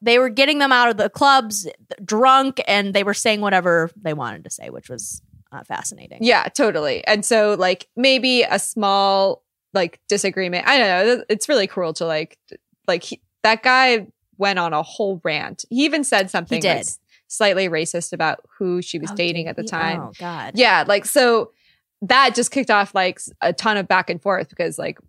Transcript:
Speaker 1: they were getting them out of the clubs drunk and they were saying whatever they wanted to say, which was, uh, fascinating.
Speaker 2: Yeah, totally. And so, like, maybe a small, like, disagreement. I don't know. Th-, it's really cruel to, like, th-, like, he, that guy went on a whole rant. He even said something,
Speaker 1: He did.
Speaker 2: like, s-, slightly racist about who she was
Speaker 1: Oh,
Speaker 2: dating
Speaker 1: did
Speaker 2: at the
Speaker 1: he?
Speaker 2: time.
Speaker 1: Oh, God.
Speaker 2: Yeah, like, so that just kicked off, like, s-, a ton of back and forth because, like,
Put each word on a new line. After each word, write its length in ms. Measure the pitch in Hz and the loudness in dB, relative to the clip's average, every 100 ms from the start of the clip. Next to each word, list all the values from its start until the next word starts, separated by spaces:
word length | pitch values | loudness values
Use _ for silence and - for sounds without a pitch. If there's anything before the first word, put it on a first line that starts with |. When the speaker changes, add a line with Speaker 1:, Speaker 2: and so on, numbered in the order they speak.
Speaker 1:
they 160 | 220 240 | 2 4
were 120 | 254 | 4
getting 280 | 214 277 294 | 2 2 2
them 140 | 277 | 4
out 180 | 247 240 | 4 4
of 80 | 214 | 2
the 120 | 208 | -2
clubs 580 | - 277 269 220 202 185 - _ - | 2 4 4 2 -6 -10 -14 _ -16
drunk 560 | 185 214 262 262 269 254 - | -4 2 6 6 4 -2 0
and 280 | 202 202 196 | 0 0 0
they 80 | |
were 100 | 202 | 0
saying 280 | 196 233 214 | 0 0 0
whatever 500 | 208 185 175 170 165 208 | 2 2 2 2 0 -4
they 140 | 185 151 | -6 -6
wanted 280 | 120 104 87 | -6 -10 -14
to 40 | |
say, 220 | - 58 | -14 -14
which 180 | 62 - | -16 -14
was, 320 | 117 - - - - _ | -14 -12 -14 -18 -20 _
uh, 80 | - - | -20 -12
fascinating. 540 | - - - - - | -10 -10 -14 -18 -4
Speaker 2:
Yeah, 260 | 233 208 - | 2 2 0
totally. 580 | - 233 160 147 110 - | -2 -2 0 -4 -4 0
And 200 | 208 202 | 0 2
so, 300 | 226 208 202 | 2 2 2
like, 300 | 185 190 - - | 0 -2 -6 -2
maybe 460 | 262 262 254 247 | 2 2 2 2
a 140 | - 202 | 2 -2
small, 840 | - - 202 196 196 196 196 - _ _ _ | -4 -4 0 2 2 2 0 -2 _ _ _
like, 260 | 196 170 - - | -2 -2 -4 -4
disagreement. 580 | 202 190 185 185 175 220 | -2 -2 -2 -4 -2 2
I 120 | 269 | 2
don't 100 | 214 | 2
know. 280 | 180 214 247 | 2 2 0
Th-, 100 | - | 0
it's 220 | - - | -4 0
really 180 | 277 226 | 0 0
cruel 240 | - 170 165 | -2 -6 -4
to, 100 | 165 | -4
like, 340 | 156 156 _ _ | -4 -6 _ _
th-, 140 | - _ _ - | -20 _ _ -4
like, 160 | 180 | -4
he, 180 | - - _ _ | -4 -14 _ _
that 180 | 214 226 | 0 2
guy 460 | 254 254 262 233 185 _ _ - | 2 4 4 2 -2 _ _ -4
went 220 | 196 185 | -2 0
on 120 | 175 | -2
a 100 | 151 | -2
whole 380 | 160 - 208 185 165 | -4 -4 -4 -4 -4
rant. 400 | 151 - - - | -4 -6 -12 -6
He 140 | 240 | -2
even 220 | 302 302 277 | 0 0 0
said 240 | 214 190 | 0 0
something, 260 | 190 170 - | -4 -4 -2
Speaker 1:
He 60 | |
did. 80 | 185 | 0
Speaker 2:
like, 100 | 165 | -2
s-, 200 | - - _ _ _ | -4 -12 _ _ _
slightly 400 | - 208 185 190 | -2 0 2 0
racist 460 | 160 170 170 - | -2 -4 -6 -8
about 260 | 170 160 - _ _ | -4 -2 -4 _ _
who 240 | 185 175 | -4 -2
she 160 | 180 170 | -4 -8
was 140 | 202 | -8
Speaker 1:
Oh, 40 | 202 | -4
Speaker 2:
dating 320 | 175 170 165 | -4 -4 -6
Speaker 1:
did 20 | |
Speaker 2:
at 60 | - | -8
the 60 | |
Speaker 1:
he? 40 | 220 | -8
Speaker 2:
time. 320 | 175 165 165 | -6 -4 -6
Speaker 1:
Oh, 120 | 127 - | -8 -12
God. 360 | 175 165 110 202 | -12 -10 -8 2
Speaker 2:
Yeah, 300 | 240 185 151 | 4 4 2
like, 160 | 202 | 0
so 480 | 196 294 247 226 - _ _ _ _ _ | 2 2 4 2 0 _ _ _ _ _
that 300 | 196 254 269 | 2 4 6
just 180 | 240 233 | 2 -2
kicked 200 | 285 247 | -2 2
off, 240 | 208 202 196 | 2 2 0
like, 220 | 185 180 | -2 -2
s-, 160 | - - | -12 -4
a 100 | - | -2
ton 240 | 175 226 208 | 0 0 -2
of 140 | 185 | 0
back 200 | 185 180 | 0 0
and 120 | 175 | -4
forth 260 | 202 185 165 | -2 -2 -4
because, 320 | - 170 156 | -6 -6 -6
like, 200 | 165 - | -8 -10